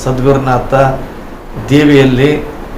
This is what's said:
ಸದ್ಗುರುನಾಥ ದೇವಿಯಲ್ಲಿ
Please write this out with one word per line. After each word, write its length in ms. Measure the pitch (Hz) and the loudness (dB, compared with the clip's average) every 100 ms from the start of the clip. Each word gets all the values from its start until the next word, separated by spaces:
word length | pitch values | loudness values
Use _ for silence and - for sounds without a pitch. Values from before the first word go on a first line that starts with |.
ಸದ್ಗುರುನಾಥ 680 | 131 127 131 135 131 123 - 135 135 135 - - - - - 110 110 | -4 0 2 2 0 -2 0 2 2 0 -8 -14 -16 -16 -14 -8 0
ದೇವಿಯಲ್ಲಿ 720 | 143 147 139 135 127 139 - - - - | 4 6 6 4 2 0 -2 -6 -12 -12